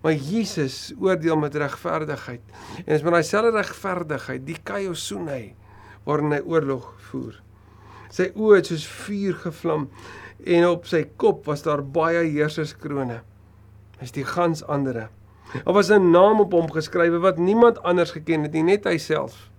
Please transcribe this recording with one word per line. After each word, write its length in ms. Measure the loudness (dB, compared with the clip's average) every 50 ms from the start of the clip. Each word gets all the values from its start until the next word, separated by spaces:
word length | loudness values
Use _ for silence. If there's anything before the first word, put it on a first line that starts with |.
maar 160 | _ 0 -2
Jesus 760 | -2 -2 -4 -2 -2 -4 -4 -4 -4 -4 -4 -6 -10 -14 -14 -10 -4
oordeel 360 | 0 0 0 0 0 0 0
met 180 | 0 -2 -2 -4
regverdigheid. 840 | -4 -6 -6 -6 -8 -6 -6 -4 -4 -4 -6 -8 -10 -10 -12 -14 -14 -16 -20 -20 -20 -18 -18 -16 -14 -4
En 80 | 0 0
is 100 | 0 2
met 80 | 2 2
daai 140 | 2 2 2
selfde 240 | 0 2 2 2 2 0
regverdigheid, 840 | -2 -4 -8 -10 -8 -6 -6 -6 -6 -6 -8 -8 -6 -8 -10 -10 -8
die 100 | -10 -12 -12 -10
kai 220 | -8 -6 -6 -6 -6
osune, 640 | -6 -8 -8 -10 -10 -8 -8 -8 -8 -10 -10 -14 -18 -20 -20 -20 -20 -20 -20 -20 -20 -14 -6
waarin 260 | -2 -2 0 0 0 -2
hy 80 | -2 -2 0
oorlog 380 | 0 0 0 0 -4 -6 -6 -14 -20 -20 -20 -12
voer. 260 | -12 -10 -10 -10 -14 -18 -20 -20 -20 -20 -20 -20 -20 -20 -20 -20 -20 -20 -20 -18
Sy 200 | -4 -4 -4 -4 -2
oë 280 | -2 6 6 6 6
het 100 | 6 2 -6
soos 140 | -6 -8 -10 -14 -14 -10
vuur 320 | -8 -6 -4 -2 -4 -4 -4 -8
gevlam 460 | -12 -12 -6 -4 -2 -2 -2 -4 -8 -10 -18 -20 -20 -20 -18 -20 -20 -20 -14 -2 2
en 180 | 4 4 4 4
op 180 | 2 0 -4 -2
sy 160 | -2 -2 -2 -2 -6 0
kop 240 | 2 2 2 2 -2 -6
was 120 | -6 -4 -2
daar 160 | -2 -2 -2 -4
baie 400 | -4 -2 0 0 2 2 2 0
heerserskrone. 960 | 0 0 0 0 -2 -2 -4 -6 -6 -8 -12 -10 -8 -6 -4 -4 -4 -6 -10 -12 -18 -20 -20 -20 -20 -20 -20 -20 -20 -20 -20 -20 -20 -20 -16
Hy 80 | -16 -12
is 80 | -8
die 80 | -8 -8
gans 400 | -6 -2 0 0 0 0 -2 -4
andere. 460 | -4 -4 -2 -2 -2 -4 -6 -8 -10 -16 -20 -20 -20 -20 -20 _ -12 -12
Daar 240 | -6 -2 2 4
was 140 | 4 4 6
'n 200 | 6 6 6 8
naam 300 | 8 8 8 8 8 6
op 120 | 4 4 4
hom 180 | 2 2 2 -4
geskrywe 480 | -6 -6 -4 0 2 2 2 2 4
wat 180 | 2 2 2 2
niemand 440 | 2 2 4 6 6 6 6 2 -2
anders 280 | 0 2 2 2 0
geken 320 | -2 -10 -4 -2 0 0 0
het 100 | -2 -2
nie, 100 | 0 2
net 220 | 4 2 2 2
hy 120 | 0 -2
self. 540 | -2 0 -2 -2 -2 -2 -6 -8 -16 -20 -20 -20